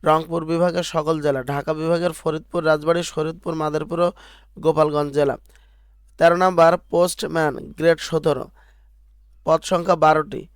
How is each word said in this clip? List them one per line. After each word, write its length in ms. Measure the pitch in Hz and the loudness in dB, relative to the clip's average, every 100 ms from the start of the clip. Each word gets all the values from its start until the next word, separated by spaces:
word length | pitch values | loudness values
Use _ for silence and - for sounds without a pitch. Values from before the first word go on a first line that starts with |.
রংপুর 380 | 151 156 160 170 156 | 2 0 0 -6 -4
বিভাগের 400 | 165 175 175 170 | 0 0 0 -4
সকল 300 | 165 151 160 | -4 -2 -2
জেলা, 200 | 147 135 | 0 -2
ঢাকা 280 | 127 143 139 | -4 -6 -4
বিভাগের 400 | 156 160 170 175 | -4 -2 0 -2
ফরিদপুর, 480 | 156 - 156 - 175 156 | -4 -6 -6 -6 -4 0
রাজবাড়ী, 360 | 151 151 170 | 0 2 -2
শরীয়তপুর, 500 | 170 - 156 170 - 160 | -2 -6 -6 -6 -8 -4
মাদারীপুর 440 | 156 151 151 165 | -4 -4 -4 -2
ও 100 | 175 170 - - _ - | -2 -2 -20 -20 _ -2
গোপালগঞ্জ 520 | 160 156 151 147 147 | 0 2 2 0 -2
জেলা। 220 | 139 139 120 _ _ _ _ _ _ _ _ | 0 0 -2 _ _ _ _ _ _ _ _
তেরো 180 | 170 175 | 2 4
নাম্বার 340 | 185 180 165 175 _ | 2 6 4 4 _
পোস্টম্যান, 680 | 170 175 - 175 160 156 123 - - | 0 0 -2 -6 -2 -2 -2 -12 -2
গ্রেড 240 | 160 165 | 2 2
সতেরো, 460 | - 160 156 135 - _ _ _ _ _ _ _ _ _ - | 0 -2 -2 -2 -6 _ _ _ _ _ _ _ _ _ -2
পদ 140 | 160 | -2
সংখ্যা 320 | - 180 170 175 | 0 -4 0 2
বারোটি। 460 | 156 156 147 - - | 4 4 0 -10 -14